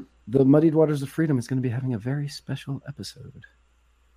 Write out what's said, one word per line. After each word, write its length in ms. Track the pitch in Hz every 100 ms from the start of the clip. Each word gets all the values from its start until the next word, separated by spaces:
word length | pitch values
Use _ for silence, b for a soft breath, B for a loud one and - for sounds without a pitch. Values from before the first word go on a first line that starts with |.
| - _ -
the 160 | 131
Muddied 300 | 135 147 160
Waters 260 | 151 151 147
of 60 | 135
Freedom 300 | - 160 131
is 100 | 117
gonna 140 | 131
be 80 | 123
having 240 | 120 131
a 40 | 110
very 300 | 120 147 143
special 540 | - - 135 - 139 -
episode. 460 | - 95 - 107 - - _ _ _ _ _ _